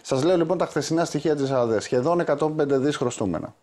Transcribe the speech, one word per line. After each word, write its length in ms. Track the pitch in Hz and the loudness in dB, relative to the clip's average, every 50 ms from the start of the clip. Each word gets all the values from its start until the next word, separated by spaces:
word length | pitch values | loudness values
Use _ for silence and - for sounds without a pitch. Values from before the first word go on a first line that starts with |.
Σας 220 | - - 135 131 135 | -6 -2 -2 0 2
λέω, 140 | 170 185 175 | 2 2 2
λοιπόν, 200 | 165 160 185 170 | 2 0 0 -2
τα 80 | 175 | -2
χθεσινά 400 | - - 160 139 - 165 165 170 | -2 -2 -4 -2 0 0 0 0
στοιχεία 300 | 156 - 160 - 170 151 | 0 -2 -2 0 0 0
της 160 | 143 139 135 | 0 0 0
αοδε. 280 | 139 127 120 117 113 104 | 2 0 2 2 2 0
Σχεδόν 400 | - - - 127 123 160 175 175 | 0 0 0 0 2 2 0 0
εκατόν 360 | 175 165 147 139 156 156 156 | 2 0 0 0 0 -2 0
πέντε 220 | 156 147 139 139 135 | 0 0 2 2 2
δις 180 | 127 147 147 - | 2 0 0 0
χρωστούμενα. 560 | 135 123 - - 110 95 82 80 - - - _ | -2 -4 -2 -2 -4 -2 -2 -4 -6 -10 -14 _